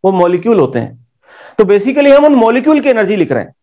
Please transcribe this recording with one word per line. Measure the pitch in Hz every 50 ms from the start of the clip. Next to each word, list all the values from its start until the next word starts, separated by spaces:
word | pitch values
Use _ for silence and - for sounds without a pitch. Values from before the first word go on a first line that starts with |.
| -
वो | 190
मॉलिक्यूल | 190 180 175 175 180 170 170 233 226 196
होते | 135 - - 120
हैं। | 113 - - - _ _ _ _ _ _ _ - - - _ -
तो | 214
basically | 185 202 202 202 254 262 294 285 277 277
हम | 285 294
उन | 302 285
मॉलिक्यूल | 247 226 226 233 262 247 311 311 285
की | 285 277
एनर्जी | 247 220 208 180 214
लिख | 196 160 -
रहे | 120 98
हैं | 92 - _ _